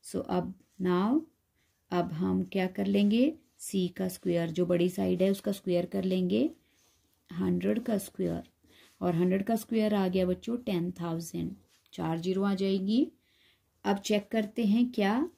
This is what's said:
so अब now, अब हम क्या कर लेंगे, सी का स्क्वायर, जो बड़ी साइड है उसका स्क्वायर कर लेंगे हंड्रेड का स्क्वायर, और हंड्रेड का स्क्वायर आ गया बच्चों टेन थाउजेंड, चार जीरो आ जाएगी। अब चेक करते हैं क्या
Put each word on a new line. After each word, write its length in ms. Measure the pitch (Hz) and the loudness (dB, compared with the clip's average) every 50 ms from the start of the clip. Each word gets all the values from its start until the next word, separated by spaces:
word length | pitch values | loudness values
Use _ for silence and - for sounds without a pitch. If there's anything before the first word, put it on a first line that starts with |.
| _ | _
so 200 | - - 185 180 - | -8 -8 -6 -4 -2
अब 240 | 185 180 175 185 185 - _ _ _ _ | -2 -2 -2 -4 -10 -14 _ _ _ _
now, 400 | 185 180 180 180 190 214 254 320 320 - _ _ _ _ _ _ _ _ _ _ _ _ | -2 0 2 2 2 2 2 0 0 -4 _ _ _ _ _ _ _ _ _ _ _ _
अब 200 | 185 175 170 175 | -2 -2 -2 -2
हम 320 | 160 156 185 190 185 190 185 185 | -2 -2 -2 0 0 0 -2 -2
क्या 160 | - 196 185 | -2 -2 -2
कर 180 | 185 185 - 196 | -2 -2 -4 -2
लेंगे, 460 | 196 196 202 208 202 214 233 254 302 320 - _ _ _ _ | 0 2 4 4 4 4 4 4 2 0 -4 _ _ _ _
सी 280 | - - - 190 180 180 180 | -14 -4 -2 0 0 0 -2
का 100 | - 190 | -4 -6
स्क्वायर, 420 | 185 185 - - 185 175 170 165 165 | -4 -6 -6 -4 -2 0 0 0 -2
जो 140 | 160 175 180 | 0 -2 0
बड़ी 240 | 170 175 175 175 180 | 2 2 2 2 2
साइड 320 | 180 - 196 185 185 175 185 | 2 0 0 0 2 2 2
है 60 | 196 | 2
उसका 200 | 196 196 - 208 | 2 0 -2 -4
स्क्वायर 340 | 196 196 - - 175 175 175 | -4 -4 -2 0 0 0 0
कर 180 | 180 - 196 185 | -2 -4 -2 -2
लेंगे 460 | 190 185 185 185 180 196 220 262 330 - _ _ _ _ _ _ _ _ _ _ _ _ _ _ _ | 0 0 0 0 2 2 2 0 0 -2 _ _ _ _ _ _ _ _ _ _ _ _ _ _ _
हंड्रेड 540 | 175 165 190 185 180 175 175 196 214 - - | -6 -2 0 0 0 0 0 0 0 0 0
का 140 | - 220 | -2 -2
स्क्वायर, 460 | 196 - - _ - 190 175 165 - - - _ _ _ _ _ - - - _ _ | -2 -4 -6 _ -4 -4 -2 -2 -4 -8 -12 _ _ _ _ _ -20 -20 -20 _ _
और 140 | - 180 170 | -2 0 2
हंड्रेड 280 | 165 180 180 185 196 196 | 2 2 2 2 0 0
का 100 | - 226 | 0 -2
स्क्वायर 380 | 220 - - 233 220 214 214 208 | -2 -2 -2 0 0 2 2 2
आ 140 | 202 190 | 2 2
गया 180 | 185 180 185 185 | 2 2 2 2
बच्चों 320 | 180 180 180 - - 233 247 247 | 2 0 -2 -4 -6 -6 -4 -4
टेन 260 | - 196 170 170 180 180 - | -2 -2 0 -2 -2 -4 -6
थाउजेंड, 560 | 165 170 165 165 170 - - 175 170 165 196 - _ _ _ _ _ _ - | -6 -4 -4 -6 -6 -8 -8 -6 -6 -6 -8 -10 _ _ _ _ _ _ -10
चार 260 | - 170 160 165 170 | -6 -4 -2 -2 -2
जीरो 240 | 170 180 185 190 196 | -2 -2 -2 0 0
आ 100 | 202 196 | 0 0
जाएगी। 560 | 185 196 196 190 196 190 196 220 240 302 - _ _ _ _ _ _ _ _ _ _ _ _ _ _ _ | 0 0 0 0 0 0 0 2 2 2 0 _ _ _ _ _ _ _ _ _ _ _ _ _ _ _
अब 120 | 202 202 196 | 0 0 0
चेक 280 | - - 214 208 208 - | 0 0 0 0 0 -2
करते 340 | - 226 208 208 - - 233 | -2 -2 -2 -2 -4 0 2
हैं 240 | 202 202 233 247 247 | 4 4 4 4 2
क्या 220 | 247 - 202 196 214 247 311 359 - | 2 0 2 2 2 0 -2 -2 -6